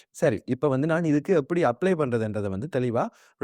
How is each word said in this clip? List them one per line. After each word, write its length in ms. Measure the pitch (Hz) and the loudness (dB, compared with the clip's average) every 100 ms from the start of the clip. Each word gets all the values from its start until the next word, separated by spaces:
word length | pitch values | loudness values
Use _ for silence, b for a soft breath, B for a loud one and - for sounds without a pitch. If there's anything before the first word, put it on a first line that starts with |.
| _ | _
சரி, 320 | - 156 107 | -2 0 0
இப்ப 240 | - 127 151 | -4 -2 0
வந்து 180 | 131 156 | 0 0
நான் 180 | 160 | 0
இதுக்கு 300 | 165 147 165 | 2 0 2
எப்படி 300 | 175 131 175 | 0 2 0
அப்ளை 300 | 135 117 185 170 | 0 2 0 0
பண்றதுன்றதை 460 | 135 117 110 104 101 | 0 0 -2 -2 -4
வந்து 200 | 98 156 131 | -4 -4 -2
தெளிவா 300 | 123 113 214 b b b | 0 -2 -4 b b b